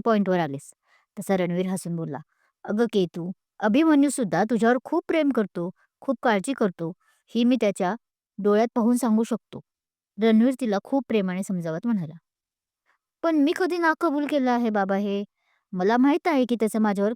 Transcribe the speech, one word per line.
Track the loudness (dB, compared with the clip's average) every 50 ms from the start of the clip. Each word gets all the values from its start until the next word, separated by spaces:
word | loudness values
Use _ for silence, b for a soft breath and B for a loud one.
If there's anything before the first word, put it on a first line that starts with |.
| 0
पॉइंटवर | 2 0 2 2 0 0 0
आलीस?" | 0 -2 -6 -10 -12 -18 -20 _ _ _ _ _ _ _ _
तसा | -10 -4 -2 -2
रणवीर | 0 0 -2 -2 -2 -2
हसून | -4 -4 -6 -6 -6 -6
बोलला, | -6 -6 -8 -8 -10 -12 _ _ _ _ _ _ _ -8
"अगं | -6 -2 -2 -2 0 0
केतू, | 0 -2 -2 -4 -8 -10 -10 -12 -14 _ _ _ -4
अभिमन्यू | 0 2 2 4 4 4 4 4 4 2
सुद्धा | 0 -2 -4 -2 0 0 0 0
तुझ्यावर | 0 2 2 2 2 0 -2
खूप | -2 -4 -2 -2
प्रेम | 0 0 0 0 2
करतो, | 0 0 -2 -2 -6 -8 -8 -8 -10 _ _ _ _ _
खूप | -6 -6 -4 -2 0
काळजी | 0 0 0 0 -4 -2
करतो, | -2 -2 -2 -2 -6 -8 -10 -10 -12 _ _ _ _ _ _ -2
ही | 0 2
मी | 2 2 2
त्याच्या | 0 -2 0 -2 -2 -2 -4 -6 _ _ _ _ _ _ _ -2
डोळ्यात | 0 2 2 2 2 0 0
पाहून | 0 2 2 2
सांगू | 2 2 2 2 2 2
शकतो," | 0 -4 -6 -8 _ -20 -20 -20 _ _ _ _ _ _ _ _ _ _
रणवीर | 0 2 4 6 6 4 4 2 0
तिला | -2 -2 -2 -2 -2
खूप | -2 -2 -2 -2
प्रेमाने | 0 -2 -2 0 -2 -4 -6 -6
समजावत | -4 -6 -4 -4 -6 -6 -4 -2
म्हणाला. | -2 -2 -2 -4 -6 -10 -16 _ _ _ _ _ _ _ _ _ _ _ _ _ _ _ _ _ _ _ _ -2
"पण | 0 2
मी | 4 2 2 2
कधी | 0 -2 -2 0
नाक | 0 0 0 0 0
कबूल | 0 -2 0 -2 -2
केलं | -2 0 0 2 2
आहे | 0 0 0 0
बाबा | 0 0 0 0 0
हे? | -2 -2 -2 -4 -4 -6 -8 _ _ _ _ _ _ _ _ -4
मला | -2 2 2 4
माहीत | 4 4 4 2 2 0
आहे | 0 0 2 0
की | 0 0
त्याचं | -2 -2 -2 0 0
माझ्यावर | 0 0 0 0 0 -2 -2